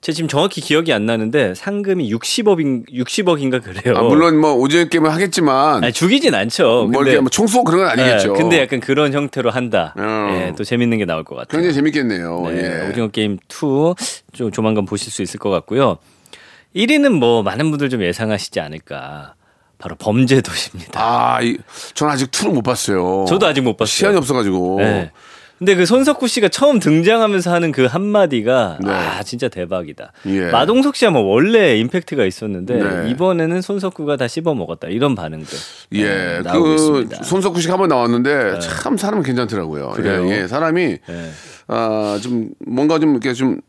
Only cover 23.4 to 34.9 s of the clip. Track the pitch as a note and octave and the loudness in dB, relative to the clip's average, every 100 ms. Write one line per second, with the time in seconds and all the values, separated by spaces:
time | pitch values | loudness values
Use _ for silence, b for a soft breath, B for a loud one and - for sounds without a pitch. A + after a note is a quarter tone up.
23.4 | F#3+ C#3 B2+ G#2+ G#2+ - G3 G3 B2+ C3 | 2 2 0 0 -2 0 2 2 2 0
24.4 | G#2 F#2 F2+ F#2+ G#2+ G#2 E2 B B B | 0 0 0 0 2 0 -4 B B B
25.4 | B B F3+ F#3+ F3 A#3+ C4+ C#4+ B3 - | B B 0 4 4 4 4 2 0 2
26.4 | G3+ - C#4+ B3+ E3 D#3 E3+ A3+ A3 G3 | 0 2 2 4 4 4 4 4 2 0
27.4 | F3+ F3 E3+ C3+ B2+ D3 G3+ G#3 F#3 C3 | 0 0 0 2 2 2 0 2 2 2
28.4 | A2 B2+ G#2 E2 G2 F#2+ E2 F2+ G#2 A#2+ | 0 2 0 -2 -4 -2 -2 -6 -8 -6
29.4 | B2+ - F2 F#2 D#2+ D2 - B G2 G2 | -6 -6 -6 -6 -6 -14 -20 B -4 -2
30.4 | F2+ A2+ D3 A#3+ C4+ C4+ A3+ D3+ G2 G#2+ | 2 2 4 4 2 2 2 4 4 4
31.4 | F3 A3+ F#3 A2 A2+ F3+ - D3+ G2 - | 4 4 4 4 2 -2 -4 -2 -2 -2
32.4 | A2 F#2 F#2+ B2 G2+ F2+ E2 B2+ F#3 F3 | -8 -8 -4 -2 0 -2 -4 0 0 0
33.4 | D#3+ F3 F3+ G3+ F#3+ - D3 C#3+ B2 - | 0 -2 -4 -4 -6 -6 -4 -2 -2 -2
34.4 | E3 C#3 D#2+ E2 E2 | -2 -2 -4 -8 -6